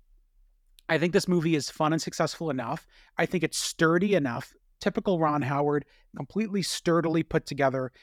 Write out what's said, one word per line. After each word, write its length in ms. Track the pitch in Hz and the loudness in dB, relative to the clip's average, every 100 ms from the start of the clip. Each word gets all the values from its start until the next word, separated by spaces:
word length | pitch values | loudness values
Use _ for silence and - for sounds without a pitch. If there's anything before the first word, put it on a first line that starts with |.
| _ _ _ _ _ _ _ - - | _ _ _ _ _ _ _ -16 -2
I 100 | 165 | 0
think 140 | 175 | 2
this 160 | 185 180 | 2 4
movie 260 | 175 160 156 | 2 2 0
is 140 | 131 | -2
fun 220 | - 156 | -2 0
and 80 | 160 | 0
successful 480 | - - 160 - 165 | -2 -2 -2 -2 -6
enough. 360 | 131 117 156 - _ _ - | -4 -6 -8 -12 _ _ -4
I 80 | 170 | -2
think 160 | 185 | 0
it's 140 | 156 - | -2 -2
sturdy 560 | - - 165 170 202 | -6 2 2 4 2
enough, 400 | 190 139 120 - _ _ _ | 2 0 -4 -8 _ _ _
typical 380 | 214 208 208 175 | -4 -2 0 2
Ron 240 | 156 147 | 2 0
Howard, 420 | 135 143 147 147 - _ _ - | 0 0 0 0 -4 _ _ -14
completely 460 | 139 196 220 202 | -8 -4 -2 -2
sturdily 600 | 175 - - 165 165 165 | -2 -2 2 2 2 0
put 220 | 160 160 - | 0 -2 -2
together, 440 | 139 135 131 131 - | 0 0 0 -4 -10